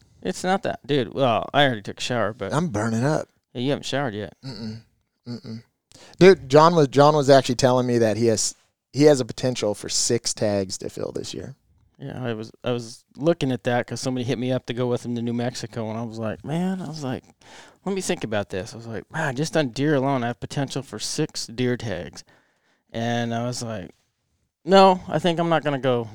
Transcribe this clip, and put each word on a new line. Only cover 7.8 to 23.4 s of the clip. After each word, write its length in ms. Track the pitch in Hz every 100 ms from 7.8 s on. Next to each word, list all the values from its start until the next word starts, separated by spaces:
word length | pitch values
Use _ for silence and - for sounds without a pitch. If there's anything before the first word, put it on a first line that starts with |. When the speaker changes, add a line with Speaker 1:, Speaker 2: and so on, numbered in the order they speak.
| 123
Speaker 2:
me 120 | 120
that 180 | 110 104
he 100 | 117
has, 280 | 104 - - _ _ _
he 120 | 131
has 160 | 151 139
a 40 |
potential 500 | 113 - 127 123 107
for 140 | 104 -
six 440 | - - 117 -
tags 440 | - 110 101 95 -
to 100 | -
fill 240 | - -
this 220 | - -
year. 200 | - 127 139 _ _ _ _
Speaker 1:
Yeah, 240 | 139 101
I 100 | 123
was, 160 | 110 110 -
I 80 | 120
was 320 | 120 113 - _ -
looking 360 | 156 170 135
at 120 | 123
that 220 | 127 120 113
'cause 140 | 120
somebody 240 | 131 127
hit 140 | 120 113
me 120 | 127
up 160 | 127 -
to 80 |
go 140 | 120 123
with 160 | 120
him 100 | 117
to 80 | 120
New 100 | 117
Mexico, 560 | 120 120 - 113 117 110
and 80 | 110
I 40 |
was 160 | 117 110
like, 260 | 110 90
"Man," 380 | - 165 185 190
I 60 | -
was 160 | 160
like, 180 | 131 117 - _ - - - _
"let 100 | 185
me 60 | 196
think 240 | 185 185
about 240 | 113 104 98
this." 260 | 95 90
I 20 | 110
was 100 | 113
like, 160 | 104 -
"Wow, 160 | 147 156
just 260 | 123 160 160
on 120 | 139
deer 260 | 120 147
alone, 300 | 143 135 135
I 20 | 117
have 140 | 117
potential 420 | 117 - 135 139
for 160 | - 110
six 480 | - - 156 - -
deer 300 | 117 123 123
tags." 480 | 113 87 80 - - _ _ _ _ _ _
And 420 | 113 117 117 117
I 140 | 117